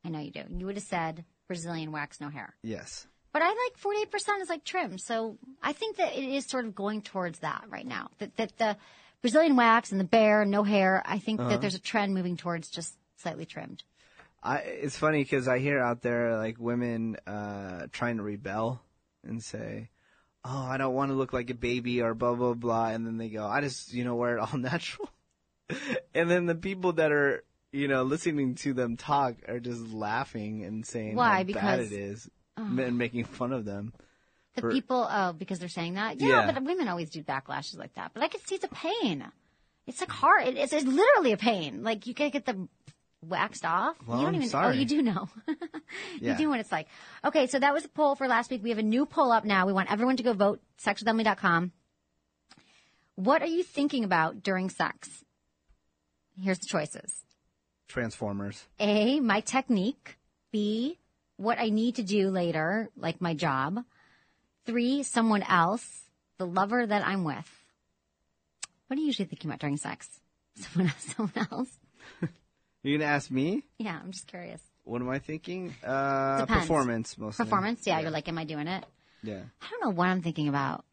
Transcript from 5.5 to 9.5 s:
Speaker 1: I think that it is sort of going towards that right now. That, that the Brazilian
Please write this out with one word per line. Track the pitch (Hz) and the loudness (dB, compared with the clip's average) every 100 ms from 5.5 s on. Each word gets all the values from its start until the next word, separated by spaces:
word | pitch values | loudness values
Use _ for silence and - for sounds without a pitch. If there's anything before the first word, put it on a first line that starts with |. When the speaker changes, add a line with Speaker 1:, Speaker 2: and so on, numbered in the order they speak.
| 269 | -6
Speaker 1:
I | 269 | -6
think | 294 440 403 | -2 -6 0
that | 339 - | 0 0
it | |
is | 262 277 | -2 -2
sort | - 262 | -2 -4
of | 226 | -4
going | 196 202 214 | -4 -4 -4
towards | - 190 180 165 | -6 -4 -4 -4
that | 151 - 214 | -6 -6 -8
right | - 254 | -12 -8
now. | 240 - _ | -8 -8 _
That, | 208 | -8
that | - 220 - | -4 -4 0
the | 220 196 - - - _ | 0 0 -10 -20 -20 _
Brazilian | 247 277 330 | 4 6 8